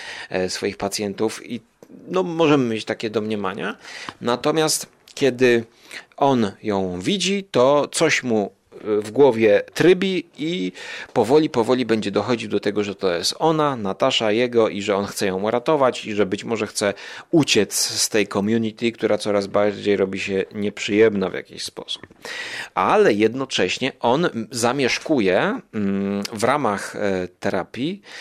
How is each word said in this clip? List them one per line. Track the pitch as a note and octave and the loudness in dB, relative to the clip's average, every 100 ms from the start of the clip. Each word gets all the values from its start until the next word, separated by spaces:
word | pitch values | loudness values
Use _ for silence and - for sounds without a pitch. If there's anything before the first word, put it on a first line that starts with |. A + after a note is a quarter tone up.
| - - - | -14 -14 -8
e, | F2+ F#2 | -4 -4
swoich | - G2+ F#2+ | -4 -6 -4
pacjentów | G2+ - G#2 F#2+ A2 - - | -6 -4 -6 -4 -4 -6 -10
i, | A#2 - _ - - - | -12 -14 _ -20 -20 -6
no, | F3+ | -4
możemy | F3+ E3 D#3+ D3 B2 | -2 2 4 4 2
mieć | A2 - | -2 -4
takie | G#2 A2+ | -6 -4
domniemania. | A2 G#2+ G#2+ F#2+ G#2+ F3+ - - - - - | -4 -2 -4 -4 -6 -8 -10 -14 -16 -16 -8
Natomiast | A#2 B2 D3 D#3+ D#3 - - _ _ | -2 -2 0 0 0 -2 -6 _ _
kiedy | - C#3 A#2+ B2+ A#2+ A2+ _ - - - - | 0 0 4 4 4 2 _ -20 -20 -20 0
on | C#3+ B2+ G#2 - | 2 4 2 -2
ją | A2 G2 F#2 F2+ | -4 -2 -2 -4
widzi, | G2+ G3 F3 G3 - | -4 -2 -2 -2 -2
to | C3 B2+ C#3+ C3+ | 2 4 4 0
coś | - D#3+ - | 0 0 0
mu | B2+ A2 G2 - _ - | 0 -2 -2 -8 _ -14
w | G#2 G#2+ G#2+ | -4 -2 -2
głowie | A2+ C#3 A2+ A2 G2+ - | 4 4 6 6 6 2
trybi | - E3 F#3 F#3+ F#3 - - | 2 4 4 2 -4 -6 -8
i | D#3 F3+ F#3 - - - - | -6 -4 -6 -8 -14 -14 -4
powoli, | - G#2+ D3+ D3+ | -2 4 4 4
powoli | B2 A2+ B2+ A2+ | 2 2 2 2
będzie | A2+ G2+ | 0 0
dochodził | G2+ G#2+ A#2 A2 | -2 0 -2 -2
do | G#2 | -4
tego, | A#2 G#2 | -2 -2
że | G2+ F#2+ | -4 -2
to | F#2+ | -2
jest | E2+ - - | 0 -2 0
ona, | D#3 D#3 D3 B2+ | 2 2 0 -2
Natasza | G2 G2 C3+ - A2 | -4 0 0 2 0
jego | G#2+ B2 A#2 G#2+ | 2 2 2 2
i | F#2 | 0
że | G2 G2 | -2 -2
on | G2+ | -2
chce | - G#2 | -2 -2
ją | F#2+ | -2
uratować | G#2+ A#2+ A#2+ D#3 B2+ A2+ A2 | -2 0 0 2 2 0 -4
i | |
że | G#2 G2 | -2 0
być | G2+ | -2
może | A#2 A2 G#2 | -4 -4 -4
chce | - G#2 G2 - - - | -2 -2 -2 -8 -16 0
uciec | E3+ - A2+ G2 - | 2 4 4 2 0
z | - A2+ - | -2 -2 0
tej | A2 G2+ | 0 0
community, | G#2+ G2+ A#2 A2 G#2 A#2 | 0 0 0 0 -2 -4
która | A2 G#2+ G#2 | -2 0 0
coraz | G#2+ G2+ G2 | 2 0 2
bardziej | G2+ G#2 G2+ G2+ G2 | 2 2 0 0 2
robi | F#2+ F#2+ | 0 -2
się | G2+ F#2+ - G#2+ | -4 -4 -4 -6
nieprzyjemna | G#2 G#2 - G#2 A2 G2+ F#2 | -6 -6 0 4 4 4 -2
w | |
jakiś | - - - | -4 -10 -12
sposób. | - - - - - - - - - - - | -12 -12 -12 -12 -12 -18 -14 -12 -10 -12 -6
Ale | - G2 G3 G3 | -2 2 4 4
jednocześnie | G#2 A2 B2+ C3+ - F#2 - C3 - | 4 2 0 -4 -2 -2 -2 -4 -2
on | A#2+ C3+ F3 A2+ G#2+ | 0 2 0 -2 -8
zamieszkuje, | B2 A#2 C3+ B2 - - D3 F#2+ F#2+ E3+ A#3 - | -2 0 0 0 -2 0 2 4 2 2 -2 -8
mm, | A2 G2+ G2 G2 G2+ G2+ | -4 -2 -2 -2 -4 -6
w | A2 | -2
ramach, | A#2 D3 B2 G2 - - | 0 2 0 -2 -6 -6
e, | G2+ F#2+ F2+ - | -2 -2 -4 -6
terapii | G2+ G2 E2+ - D3 G3 - - | -4 -4 -4 -6 -6 -6 -12 -20